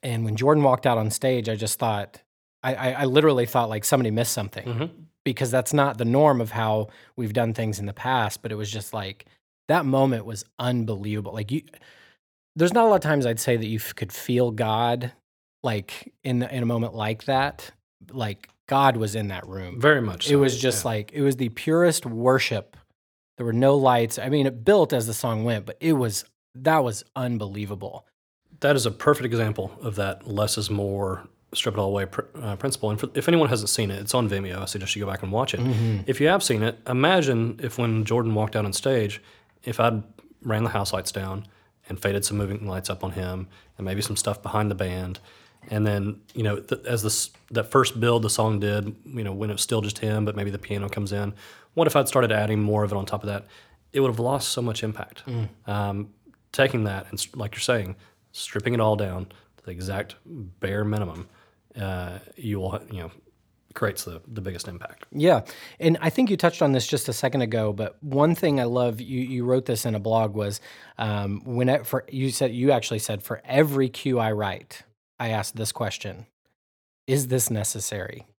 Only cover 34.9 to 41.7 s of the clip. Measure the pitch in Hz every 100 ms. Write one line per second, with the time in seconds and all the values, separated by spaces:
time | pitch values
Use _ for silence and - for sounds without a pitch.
34.9 | - 98 95 98 101 135 98 123 117 113
35.9 | 107 98 131 147 190 - 113 110 117 -
36.9 | 127 147 185 139 120 113 113 131 - 120
37.9 | 110 107 117 113 107 107 110 104 98 -
38.9 | 131 104 104 - _ _ _ - 113 117
39.9 | 113 104 - - _ - 107 113 98 101
40.9 | 95 95 - 95 95 104 _ _